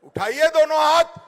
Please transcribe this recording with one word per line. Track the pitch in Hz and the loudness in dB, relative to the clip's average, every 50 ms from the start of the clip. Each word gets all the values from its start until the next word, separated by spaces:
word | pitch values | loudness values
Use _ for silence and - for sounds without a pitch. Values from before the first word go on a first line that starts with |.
| _ | _
उठाइए | 139 _ - 185 214 240 277 311 320 | -12 _ -8 -6 -6 -4 0 -2 0
दोनों | 320 320 311 311 311 311 | 2 2 0 2 2 0
हाथ | 302 302 311 330 330 330 - - - | 0 2 2 2 0 -2 -4 -20 -20